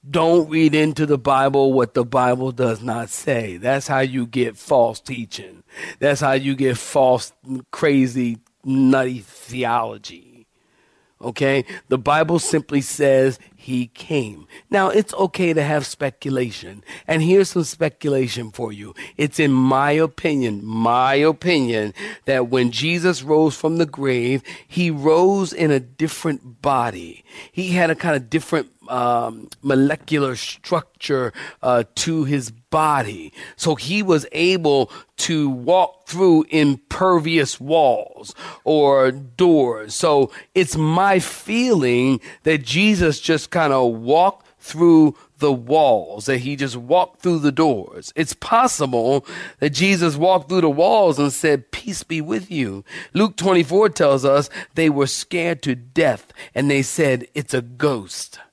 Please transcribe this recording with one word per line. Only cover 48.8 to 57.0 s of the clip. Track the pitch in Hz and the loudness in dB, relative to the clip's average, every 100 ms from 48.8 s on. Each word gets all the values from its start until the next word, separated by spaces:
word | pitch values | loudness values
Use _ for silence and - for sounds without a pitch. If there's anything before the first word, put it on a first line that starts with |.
| 139 120 117 139 - - - - | -2 0 2 0 -2 -16 -16 -4
that | 147 | -4
Jesus | 131 190 190 170 143 | 0 0 2 0 0
walked | 175 185 143 | 2 2 0
through | 185 | 0
the | 165 | 2
walls | 139 180 226 185 139 | 2 2 4 4 2
and | 143 | 0
said, | 127 160 143 - | 0 0 0 -2
"Peace | - - 185 | -14 -10 -12
be | - 165 | -8 -8
with | 151 214 185 | -4 -6 -6
you." | 165 117 98 - - - | -6 -4 -6 -14 -18 -8
Luke | - 214 - | -2 -2 0
twenty-four | 185 185 143 185 214 | 2 2 2 2 2
tells | - 156 135 | 2 2 4
us | 139 139 139 - - | 4 2 0 -10 -10
they | - 160 | 0 0
were | 143 135 | 2 -2
scared | - - 175 170 160 | -2 -6 -4 -4 -4
to | 143 123 | -4 -6
death | 123 - 151 107 - - - | -4 0 0 0 -8 -20 -10
and | - 139 | -4 0
they | 139 | 0
said, | 131 - | 0 0